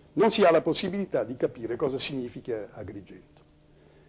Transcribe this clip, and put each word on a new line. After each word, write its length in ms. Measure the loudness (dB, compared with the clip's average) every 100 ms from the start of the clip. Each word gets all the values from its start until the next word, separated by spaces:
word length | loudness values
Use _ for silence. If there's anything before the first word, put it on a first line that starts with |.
| -4
non 180 | 2 4
si 100 | 6
ha 80 | 6
la 100 | 6
possibilità 640 | 4 -2 -2 -4 -2 -2
di 140 | -2 -2
capire 400 | -4 -2 -6 -2
cosa 200 | -2 -2
significa 760 | -4 -4 -8 -8 -8 -8 -8
Agrigento. 720 | -12 -12 -14 -16 -20 -20 _ _ _ _ _ -20 -20